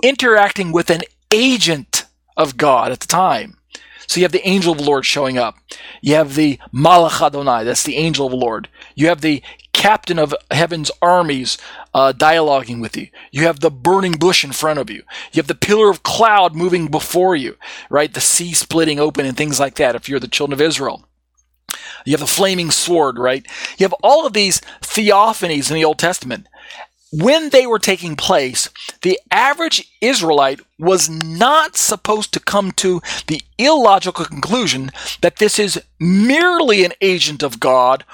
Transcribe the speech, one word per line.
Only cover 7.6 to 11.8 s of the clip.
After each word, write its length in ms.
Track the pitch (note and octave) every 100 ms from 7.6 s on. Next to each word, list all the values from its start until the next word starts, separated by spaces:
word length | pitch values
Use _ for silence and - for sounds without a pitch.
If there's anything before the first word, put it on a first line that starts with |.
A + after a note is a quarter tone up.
that's 200 | A2+ B2
the 120 | - C3+
angel 300 | D#3+ D3 C3+
of 60 |
the 60 | B2+
Lord. 300 | A#2+ G#2+ - _ - -
You 120 | D#3
have 140 | E3
the 200 | D#3 D3 - - _
captain 480 | - G3+ G#3+ - E3
of 160 | D3 D3 -
heaven's 400 | D3 E3 E3 D3 -
armies, 560 | A#3 F3+ D#3+ C3+ A#2+ - - -